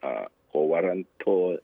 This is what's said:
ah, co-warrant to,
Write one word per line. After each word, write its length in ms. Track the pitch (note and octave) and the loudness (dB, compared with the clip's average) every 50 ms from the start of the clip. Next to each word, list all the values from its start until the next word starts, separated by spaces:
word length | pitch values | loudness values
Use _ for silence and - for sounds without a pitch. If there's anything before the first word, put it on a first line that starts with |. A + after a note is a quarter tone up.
| - | -6
ah, 240 | C#2 A#1+ G#1+ G1+ - - _ _ _ _ | -6 -6 -6 -8 -10 -14 _ _ _ _
co-warrant 480 | D2 D#2 D#2 D#2+ E2+ F2+ F#2 F2+ F#2+ F2+ - _ _ | 0 2 2 2 2 2 0 -2 -2 -6 -10 _ _
to, 400 | - - G2 F#2 F2+ F2+ E2+ - | -2 0 2 2 2 0 -2 -4